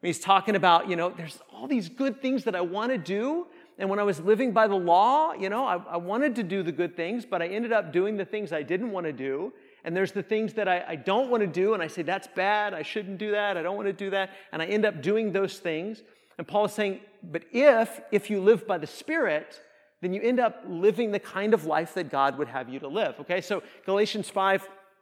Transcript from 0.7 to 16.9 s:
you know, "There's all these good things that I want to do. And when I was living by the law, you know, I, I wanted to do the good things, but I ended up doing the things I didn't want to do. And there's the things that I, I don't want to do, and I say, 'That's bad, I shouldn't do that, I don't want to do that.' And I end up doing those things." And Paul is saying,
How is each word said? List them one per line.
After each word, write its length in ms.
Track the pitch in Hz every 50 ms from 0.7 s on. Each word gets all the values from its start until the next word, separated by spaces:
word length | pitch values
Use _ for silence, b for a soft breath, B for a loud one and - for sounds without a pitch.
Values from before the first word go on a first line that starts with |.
| 170 170 - 196
you 80 | 180
know, 140 | 165 170 180
"There's 280 | - 170 170 156 - - - _ -
all 140 | - 233
these 240 | 269 302 240 185 165
good 320 | - - 277 269 214 - -
things 220 | 262 262 254 -
that 120 | 233 185
I 60 | 180 175
want 300 | 170 180 202 220 240 262
to 60 | 226
do. 480 | 151 - 190 202 226 269 311 339 349 B B B B B B -
And 120 | 190 196
when 80 | 196 208
I 60 | 208
was 160 | 202 185 147
living 320 | 160 190 220 202 269 254 196
by 140 | 220 220 214
the 80 | 202
law, 560 | 190 180 175 170 180 202 240 269 302 311 - -
you 180 | 196 196 190
know, 140 | 202 226 269
I, 100 | 247 185
I 200 | 175 - - 170 175
wanted 380 | 175 180 202 233 277 302 233
to 60 | 240 220
do 200 | 165 185 196 180
the 100 | 160 160
good 240 | 139 175 170 -
things, 300 | - 165 175 214 247 214
but 160 | - - 175 170
I 60 | 175
ended 240 | 190 214 233 226 226
up 200 | 214 202 160 135
doing 240 | 175 185 208 220
the 80 | 202 185
things 280 | - - 214 208 165 165
I 100 | 156 147
didn't 300 | 131 170 185 226 240 202
want 120 | 185 175
to 80 | 160 143
do. 400 | 120 131 135 135 143 180 247 - B B B B B B
And 100 | 170 165
there's 180 | 185 190 190 -
the 100 | 202 185
things 320 | - 220 214 220 220 -
that 140 | 220 208 190
I, 140 | 180 180 - -
I 80 | 165
don't 320 | 147 117 - 196 226 269 254
want 140 | 240 226 208
to 40 |
do, 280 | 185 147 180 185 208 220
and 80 | 196 165
I 60 | 156
say, 140 | - - 165
'That's 260 | 147 180 196 190 -
bad, 440 | - 180 185 196 208 214 208 208 190
I 100 | 160 156
shouldn't 360 | - - 214 208 180 196 175
do 140 | 214 214 202
that, 260 | 208 208 208 196 175
I 40 | 156
don't 140 | 175 196
want 120 | 202 214 196
to 40 | 190
do 180 | - 202 196
that.' 200 | 202 196 190 190 B B B B
And 120 | B 156 160
I 40 |
end 200 | 175 202 214 214
up 160 | 214 196 156 131
doing 300 | 165 208 220 226 208 170
those 260 | 196 196 185 - -
things." 440 | - 175 156 156 175 214 220 - - b b b b b b -
And 100 | 170 -
Paul 160 | - 202 214
is 80 | 208 208
saying, 280 | - 214 202